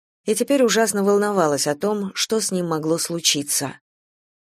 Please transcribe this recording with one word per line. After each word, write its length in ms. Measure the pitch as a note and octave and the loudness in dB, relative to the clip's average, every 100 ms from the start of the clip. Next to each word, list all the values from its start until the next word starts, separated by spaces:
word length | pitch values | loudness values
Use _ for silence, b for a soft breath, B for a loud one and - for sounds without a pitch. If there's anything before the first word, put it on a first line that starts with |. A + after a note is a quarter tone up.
| _ _ - | _ _ -4
и 100 | G#3+ | -2
теперь 280 | A#3+ C#4+ | 2 4
ужасно 400 | A#3+ G#3+ A3+ G#3 | 4 4 2 2
волновалась 640 | G3 G3+ G#3 G3 D#3 C#3 D3 | 2 2 2 2 2 2 -2
о 100 | D3 | -2
том, 360 | G3+ G#3+ F#3+ | -2 -2 -4
что 260 | - - A3 | -6 -2 -2
с 120 | G#3 | -2
ним 160 | F#3 F3 | -4 -2
могло 300 | D#3+ D#3 E3 | -2 0 -2
случиться. 800 | - E3+ - D3 C#3+ - C3+ - _ _ _ _ _ _ _ | -2 -2 -2 -2 -2 -4 -6 -10 _ _ _ _ _ _ _